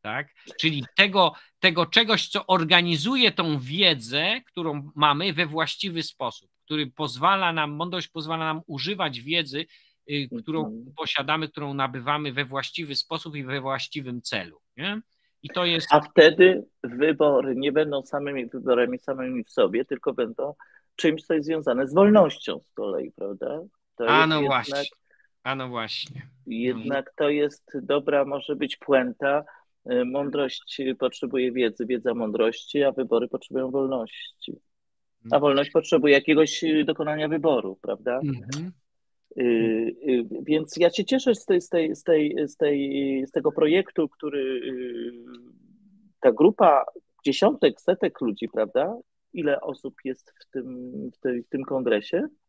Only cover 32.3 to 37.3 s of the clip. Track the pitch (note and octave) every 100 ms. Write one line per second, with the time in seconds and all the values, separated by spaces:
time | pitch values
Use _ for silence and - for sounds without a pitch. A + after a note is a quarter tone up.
32.3 | A2 A2 A2+ - D3 C#3 C3+ B2 A#2 A#2+
33.3 | B2+ - C3 C3 C3+ C3+ C3 A2+ - -
34.3 | _ - - _ _ _ _ _ _ A2+
35.3 | C#3 D3 C#3 C#3+ E3 D#3 D#3+ D3 C#3 C#3
36.3 | D#3 D3+ - E3 D#3 D3+ D#3 D3+ D3+ D3+